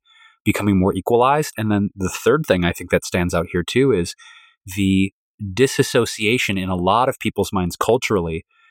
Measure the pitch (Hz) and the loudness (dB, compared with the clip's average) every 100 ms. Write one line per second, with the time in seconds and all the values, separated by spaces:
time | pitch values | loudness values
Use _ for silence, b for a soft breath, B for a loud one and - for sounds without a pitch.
0 | b b b b - - 104 98 95 95 | b b b b -4 0 2 4 2 0
1 | - 117 127 147 151 - 107 104 101 101 | 0 2 4 0 -2 -4 0 0 0 -2
2 | 92 - 113 151 - 92 87 - 90 90 | -6 0 2 2 2 2 0 -2 -2 -2
3 | - 95 87 85 - 90 85 123 135 98 | 0 -2 0 -2 -2 -4 -2 2 2 2
4 | 87 - B B B B 98 95 98 95 | -2 -8 B B B B -10 -2 2 2
5 | 95 - _ - 104 95 131 - - 131 | 0 -4 _ -14 -6 0 0 2 0 0
6 | 113 - 107 123 - 95 92 90 90 113 | 0 -2 0 0 -2 -4 -4 -2 2 2
7 | 131 - 110 - 92 98 90 - - 110 | 0 -2 -4 -2 -2 -2 -4 -2 0 0
8 | - 101 82 82 - b b | 2 -2 -2 -6 -12 b b